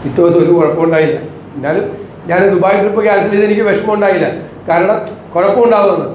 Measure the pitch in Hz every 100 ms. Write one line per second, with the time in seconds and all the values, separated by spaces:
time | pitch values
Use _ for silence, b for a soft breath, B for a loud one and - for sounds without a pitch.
0 | 139 123 175 170 165 170 156 160 165 160
1 | 156 156 - - - 139 135 165 - -
2 | - - - 175 196 185 190 208 208 202
3 | 214 196 196 202 214 208 214 175 190 208
4 | 196 180 147 - - - - 165 190 220
5 | - - - 170 196 247 233 220 202 170
6 | -